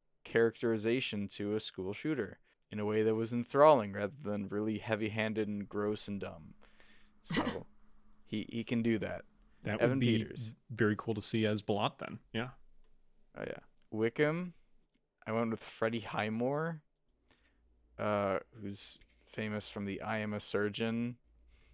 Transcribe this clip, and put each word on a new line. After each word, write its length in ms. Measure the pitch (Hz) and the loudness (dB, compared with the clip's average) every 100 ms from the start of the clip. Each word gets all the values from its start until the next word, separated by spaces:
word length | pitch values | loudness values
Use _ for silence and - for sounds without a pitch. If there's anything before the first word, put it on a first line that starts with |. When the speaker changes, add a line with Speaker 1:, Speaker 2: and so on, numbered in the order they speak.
| _ _ | _ _
Speaker 1:
characterization 1040 | - 117 117 - 117 110 110 127 - 104 98 | 0 4 4 4 0 2 2 0 0 -4 -6
to 260 | - 104 107 | -4 -2 -2
a 40 | |
school 320 | - - 92 | -4 -6 -6
shooter 460 | 107 156 143 101 - _ _ - | -4 -4 -2 -4 -8 _ _ -10
in 80 | 104 | -4
a 60 | 104 | 0
way 180 | 107 | 4
that 100 | 110 110 | 4 4
was 160 | 113 | 0
enthralling 600 | 120 117 139 151 139 104 | -2 0 8 10 10 4
rather 180 | 98 101 - | -2 -2 -4
than 260 | 101 104 98 | -4 -4 -2
really 300 | 104 107 104 | -2 0 -2
heavy-handed 680 | - 107 107 110 110 110 104 | 0 0 0 0 -2 0 -2
and 220 | 104 101 | -2 -4
gross 380 | 104 104 107 - | -2 -2 -2 -4
and 100 | 101 | -6
dumb. 340 | 90 85 78 - - - - - - - | -6 -10 -16 -20 -20 -20 -20 -20 -20 -16
So 420 | - 165 240 - - - - - | -4 -2 -2 -4 -8 -18 -20 -20
Speaker 2:
<laughs> 300 | - - - | -20 -20 -8
Speaker 1:
he, 200 | 107 - | -6 -4
he 140 | 117 110 | -4 -2
can 160 | 117 | 0
do 160 | 117 110 | 2 2
that. 220 | 95 90 - _ - - | 0 -6 -12 _ -20 -10
Speaker 3:
That 160 | 110 104 | -4 2
Speaker 1:
Evan 120 | 120 | 4
Speaker 3:
would 80 | 135 | 4
be 160 | 120 110 | 4 4
Speaker 1:
Peters. 340 | 110 - 110 - - | 0 -6 -10 -12 -6
Speaker 3:
very 240 | 113 107 104 | 2 4 4
cool 160 | - | 0
to 80 | 107 | -2
see 240 | - 113 107 | 0 2 2
as 160 | 107 | 2
Balat 380 | - 104 127 - | 0 0 0 -2
then. 200 | - - - | -10 -10 -8
Yeah. 160 | 113 127 - - - - - - - - - | -6 -6 -8 -20 -20 -20 -20 -20 -20 -18 -10
Speaker 1:
Oh, 60 | - | -10
yeah. 140 | - - _ - | -10 -14 _ -8
Wickham, 640 | 107 113 - 151 165 180 - - - _ _ _ _ - | -2 0 2 0 0 -6 -12 -20 -20 _ _ _ _ -4
I 40 | |
went 200 | 113 113 | 0 0
with 120 | 107 | -2
Freddie 380 | - - 113 113 | -6 -2 0 0
Highmore, 800 | 107 - 107 110 123 147 165 160 _ _ _ _ _ _ _ _ _ _ _ - | -4 -2 -2 0 -2 -2 -4 -6 _ _ _ _ _ _ _ _ _ _ _ -4
uh, 400 | 107 104 101 95 - 117 | 0 2 2 0 -4 -12
who's 360 | 101 104 - - - _ _ | -10 -8 -10 -12 -20 _ _
famous 440 | - 107 107 - | -6 -4 -4 -6
from 160 | 107 101 | -6 -6
the 160 | 95 | -4
"I 160 | 104 110 | -4 -2
Am 160 | 107 | -2
a 60 | 104 | -4
Surgeon" 760 | - 101 104 101 113 117 120 123 _ _ - - - | -2 0 0 0 -2 -2 -4 -6 _ _ -20 -20 -20